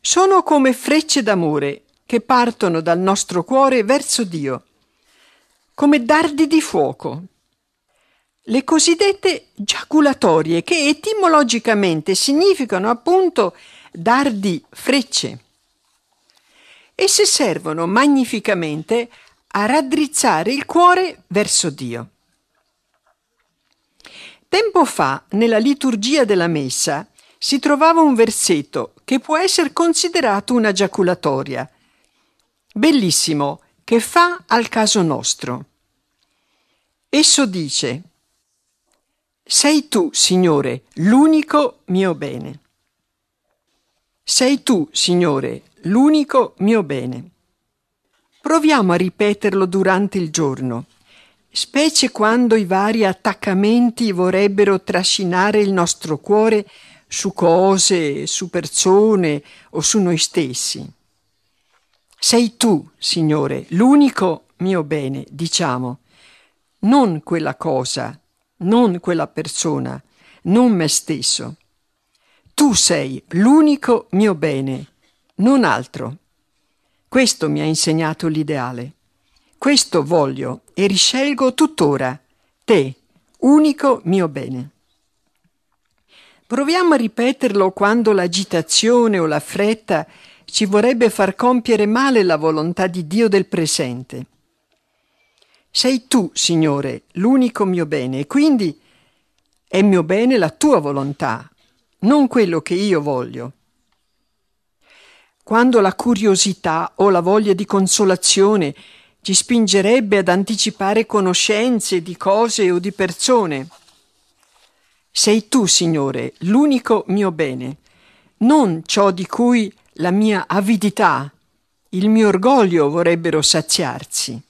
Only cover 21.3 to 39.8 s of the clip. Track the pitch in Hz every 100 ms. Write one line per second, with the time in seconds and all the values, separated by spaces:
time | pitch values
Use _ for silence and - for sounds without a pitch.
21.3 | 185 202 - 175 143 127 117 120 _ _
22.3 | _ _ _ _ _ _ _ _ _ _
23.3 | _ _ _ _ _ _ _ - - -
24.3 | - _ 370 440 381 285 - 143 - _
25.3 | 196 233 220 233 277 269 226 214 302 233
26.3 | 196 170 160 135 - - 147 190 _ _
27.3 | _ - 277 285 285 320 330 320 240 226
28.3 | - - 165 147 151 - _ - 262 -
29.3 | 311 370 - 320 - 339 330 359 349 262
30.3 | 202 - 247 214 190 196 - 180 180 160
31.3 | 135 139 127 143 _ _ _ _ _ _
32.3 | _ _ _ _ - 269 294 190 151 -
33.3 | 151 143 151 _ _ - 233 220 349 349
34.3 | 349 - 226 226 - 214 214 165 131 117
35.3 | - - 123 - _ _ _ _ _ _
36.3 | _ _ _ _ _ _ _ _ 277 311
37.3 | - 262 185 151 - 139 127 180 _ _
38.3 | _ _ _ _ _ _ _ _ _ _
39.3 | _ _ - 285 302